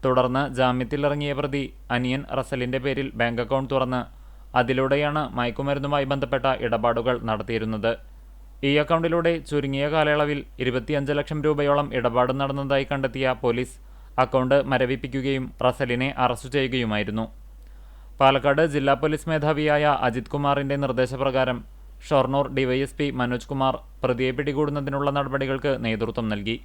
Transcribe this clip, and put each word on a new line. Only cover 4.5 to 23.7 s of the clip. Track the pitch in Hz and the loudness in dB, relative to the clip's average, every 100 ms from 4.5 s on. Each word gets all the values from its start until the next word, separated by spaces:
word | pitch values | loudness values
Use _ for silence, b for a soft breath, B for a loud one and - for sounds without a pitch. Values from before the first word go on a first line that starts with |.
| 123 | 0
അതിലൂടെയാണ് | 120 131 135 139 147 151 139 - | 2 2 2 2 2 -2 -4 -2
മയക്കുമരുന്നുമായി | 120 113 139 143 139 143 135 | -4 -2 -2 -2 0 0 0
ബന്ധപ്പെട്ട | 139 131 135 135 131 117 | -2 0 0 0 0 0
ഇടപാടുകൾ | 113 117 117 120 123 113 | 0 2 2 0 -2 0
നടത്തിയിരുന്നത്. | 107 104 113 110 110 110 117 - - - - - - | -4 -2 -4 -2 -2 -2 -2 -8 -20 -20 -20 -20 -4
ഈ | 139 147 | 2 2
അക്കൗണ്ടിലൂടെ | 147 165 170 170 170 165 147 | 2 2 2 2 2 0 -2
ചുരുങ്ങിയ | 147 139 139 143 | -2 -2 -2 0
കാലയളവിൽ | 156 151 147 147 147 - - | 2 4 4 2 0 -6 -4
ഇരുപത്തിയഞ്ച് | 123 127 113 151 139 143 | -2 -2 -2 -2 0 -2
ലക്ഷം | 143 151 147 | -2 -2 0
രൂപയോളം | 147 143 143 147 131 | 2 2 2 2 0
ഇടപാട് | 120 120 127 131 | 2 2 2 2
നടന്നതായി | 139 139 139 139 135 | 0 -2 0 0 2
കണ്ടെത്തിയ | 139 135 123 131 123 | -2 -2 0 -2 0
പോലീസ് | 127 117 123 - b b b - | 0 0 -2 -8 b b b 0
അക്കൗണ്ട് | 127 131 127 139 135 | 2 2 4 2 4
മരവിപ്പിക്കുകയും | 131 127 135 131 135 131 135 127 - 127 | 2 2 0 -4 -4 -2 -4 -4 0 0
റസലിനെ | 123 127 120 131 139 | 0 -2 0 -2 0
അറസ്റ്റ് | 127 120 127 139 | 0 0 -2 -2
ചെയ്യുകയുമായിരുന്നു. | 131 127 117 107 104 107 113 - - - b b b b b - | 0 0 0 0 -2 -4 -6 -10 -20 -20 b b b b b 4
പാലക്കാട് | 135 135 143 139 160 143 | 4 6 4 4 4 2
ജില്ലാ | 139 139 | 2 2
പോലീസ് | 151 151 - | 2 -2 -2
മേധാവിയായ | 156 151 147 151 147 147 143 127 | 0 2 2 2 4 4 4 2
അജിത് | 117 113 | -2 -4
കുമാറിന്റെ | 143 143 139 139 139 | -2 0 0 0 -2
നിർദ്ദേശപ്രകാരം | 139 123 127 131 135 131 127 120 - - - - - | 0 0 0 0 0 2 0 -2 -8 -18 -20 -20 0
ഷൊർണൂർ | 143 131 139 139 135 | 2 2 2 0 0
ഡി | 131 | 0
വൈ | 127 | 0
എസ് | 135 - | -2 -2
പി | 143 | -4
മനോജ് | 127 123 123 - | 0 -2 -2 -4
കുമാർ | 139 135 | 0 0